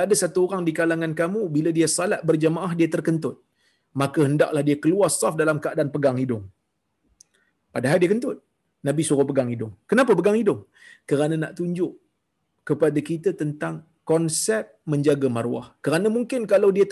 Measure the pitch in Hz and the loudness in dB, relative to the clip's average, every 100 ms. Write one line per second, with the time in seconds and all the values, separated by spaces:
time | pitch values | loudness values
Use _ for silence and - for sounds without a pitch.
0 | 190 196 175 185 180 190 170 156 165 165 | 2 2 2 0 0 0 -2 0 0 0
1 | 160 156 170 214 185 147 170 165 156 - | -2 -2 -2 -2 -2 0 0 2 0 0
2 | 190 185 160 160 156 165 185 170 160 165 | -2 -2 0 2 2 0 -4 0 0 0
3 | 160 160 131 - _ _ _ _ _ 135 | -2 -2 -4 -8 _ _ _ _ _ -2
4 | 135 165 139 151 156 151 147 143 156 196 | -2 2 2 2 2 2 0 0 0 2
5 | 170 - 214 160 156 151 151 160 143 147 | 0 0 -2 0 0 0 -4 -4 -4 0
6 | 139 127 123 110 95 _ _ _ _ _ | 0 0 -4 -6 -8 _ _ _ _ _
7 | _ _ _ _ _ _ _ - 131 180 | _ _ _ _ _ _ _ -4 0 2
8 | 175 226 262 - _ _ _ _ 139 147 | 2 2 -2 -8 _ _ _ _ -4 -2
9 | 156 139 139 135 120 117 110 - - 226 | 0 2 2 0 -2 -4 -8 -12 0 2
10 | 254 175 202 220 202 110 - _ - - | 4 4 4 2 0 -2 -8 _ -20 -20
11 | - 143 151 160 143 - 175 175 165 - | -2 0 0 -2 -4 -6 -6 -2 -4 -6
12 | _ _ _ _ _ _ - 147 156 147 | _ _ _ _ _ _ -6 0 2 0
13 | 147 160 160 - 151 147 165 160 - _ | -4 -4 -4 -4 -6 -4 -8 -8 -16 _
14 | - 160 165 147 - 220 - _ 160 143 | 0 0 2 -2 -2 -4 -6 _ -4 0
15 | 147 165 131 117 120 123 - _ 139 165 | 2 2 0 -2 -4 -6 -10 _ -2 0
16 | 214 233 240 262 202 196 202 196 196 | 0 -2 -4 -4 2 4 4 4 2